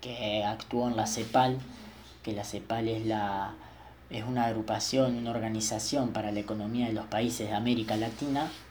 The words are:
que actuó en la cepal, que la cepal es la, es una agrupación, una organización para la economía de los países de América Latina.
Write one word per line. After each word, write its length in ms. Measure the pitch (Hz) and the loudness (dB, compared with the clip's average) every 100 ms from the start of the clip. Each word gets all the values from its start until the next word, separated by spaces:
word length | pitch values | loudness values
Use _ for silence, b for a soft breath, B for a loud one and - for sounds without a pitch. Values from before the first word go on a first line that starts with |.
que 440 | 127 120 107 107 | -8 -4 0 2
actuó 440 | 104 110 - 123 123 | 2 -2 -2 0 2
en 80 | 117 | 2
la 100 | 107 | 0
cepal, 520 | - 110 131 127 127 - B B B B B | 0 2 4 6 2 -4 B B B B B
que 100 | - | -6
la 120 | 104 | -4
cepal 440 | 101 101 - 113 113 | -4 -6 -2 0 2
es 160 | 110 | 0
la, 500 | 113 110 101 98 98 - B B B B - | 2 2 2 0 -2 -6 B B B B -10
es 140 | 117 | -6
una 220 | 113 123 117 | -2 2 2
agrupación, 680 | 110 110 110 - 135 131 120 | 2 0 0 2 4 4 4
una 140 | 117 | -2
organización 800 | 117 110 110 110 110 - 143 123 | -2 0 0 0 0 0 0 2
para 180 | 110 107 | 0 -2
la 100 | 104 | -2
economía 460 | 101 110 104 120 120 | -2 -2 -2 0 0
de 60 | |
los 140 | 107 110 | 0 -2
países 420 | 107 117 113 107 | 0 0 0 -2
de 60 | |
América 420 | 104 117 120 110 113 | 0 2 2 2 0
Latina. 520 | 113 113 143 139 160 - - | 0 -2 0 0 0 -4 -16